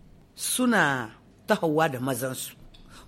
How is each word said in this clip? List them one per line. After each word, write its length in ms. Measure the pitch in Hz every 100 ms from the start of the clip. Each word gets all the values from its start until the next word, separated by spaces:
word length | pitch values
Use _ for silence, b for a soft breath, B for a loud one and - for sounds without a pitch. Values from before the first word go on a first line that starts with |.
| - - -
suna 760 | - - - 247 214 147 131 110 - - - -
tahowa 420 | 214 165 151 160
da 120 | 123
mazansu, 560 | 131 117 131 127 - - - - - B